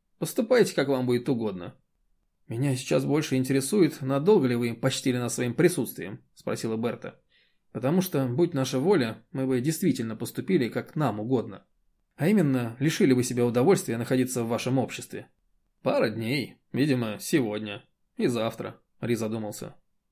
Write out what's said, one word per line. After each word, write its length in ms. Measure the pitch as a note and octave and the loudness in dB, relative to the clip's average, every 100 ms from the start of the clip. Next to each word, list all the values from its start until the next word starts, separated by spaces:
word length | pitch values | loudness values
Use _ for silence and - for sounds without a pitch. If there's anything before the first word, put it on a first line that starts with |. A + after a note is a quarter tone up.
| _ - | _ -8
Поступайте, 560 | D#3+ - A3 B3+ F#3 | -6 -2 2 4 4
как 140 | - C#3 | 2 0
вам 180 | C3+ B2 | 0 2
будет 220 | A#2+ A#2+ | 0 0
угодно". 480 | A#2+ A2 F#2 F2 - _ _ _ _ _ _ - | -2 -2 -6 -10 -14 _ _ _ _ _ _ -10
"Меня 260 | A#2 C#3+ C3 | -2 -2 -2
сейчас 260 | - D3+ | 0 0
больше 320 | C#3 D3 D3+ C3 | 2 0 0 0
интересует, 680 | B2+ C3+ C3 G#3 D#3+ - | 2 0 2 4 2 2
надолго 460 | C3 C#3 D#3+ G#3+ C3 | -2 0 4 4 4
ли 80 | A#2+ | 2
вы 180 | A#2+ | -2
почтили 440 | A2+ C3 - C3 B2 | 0 -2 0 0 0
нас 180 | A#2 A#2 | -2 -2
своим 180 | B2 | -2
присутствием?" 680 | A#2+ E3 E3+ A2 - F2 A#2 _ | 4 4 4 -4 -4 -10 -12 _
спросила 440 | _ - A2 A#2 A2 | _ -6 -4 -2 -2
Берта. 420 | A#2 A2 - - _ _ _ _ _ | -2 -4 -10 -16 _ _ _ _ _
"Потому 280 | C#3 B2+ F#3 | -4 0 2
что, 240 | F#3 D3 C3 | 2 0 0
будь 260 | B2 F3 | 0 0
наша 260 | C3+ C3 C3 | 0 -2 0
воля, 460 | D#3 G3 A2+ A2 _ | 2 2 2 -4 _
мы 120 | C3+ C3 | -4 0
бы 140 | C3 | 0
действительно 560 | C3 D#3+ F3+ B2+ A2+ A2 | 0 0 0 0 -2 -6
поступили, 540 | A#2 - - F#3 A2+ | -8 -6 0 2 2
как 260 | A#2+ - D#3 | -4 -6 -2
нам 240 | C#3+ G#2 | -2 -2
угодно. 460 | A2 B2+ G2+ F#2+ _ _ _ _ _ - | -2 -2 -2 -10 _ _ _ _ _ -4
А 140 | D3+ | 2
именно, 480 | G#3+ D3 C3 A#2 A#2+ | 4 4 2 -2 -2
лишили 340 | C#3+ - C#3+ | -2 2 4
бы 100 | B2+ | 4
себя 220 | B2 B2 A#2+ | 2 2 2
удовольствия 520 | A#2+ D3 F#3 - A#2 | 4 4 4 2 -4
находиться 460 | A#2 C3 B2+ B2 | 0 0 0 -2
в 40 | A2+ | -2
вашем 320 | A#2 B2+ C3 | -2 0 0
обществе". 480 | A2+ - - - - _ _ _ _ _ | -2 -6 -12 -14 -16 _ _ _ _ _
"Пара 260 | - C#4+ A#2 | -2 0 0
дней, 460 | A2 A2+ C#3+ A2 - _ | -2 -2 -2 -4 -10 _
видимо, 440 | A#2+ D3 B2+ A2 G2+ | 0 2 2 -2 -6
сегодня 640 | - - A2+ G#2+ G#2+ G2+ - _ _ - | 0 0 0 -4 -8 -12 -14 _ _ -2
и 120 | G3 | 0
завтра", 520 | A#2 A2+ - - - _ - | 0 -2 -4 -12 -12 _ -8
Ри 160 | A2+ A2+ | -2 -2
задумался. 600 | A2 A2 G#2+ G#2+ A2 - _ _ _ | -2 -4 -6 -10 -12 -16 _ _ _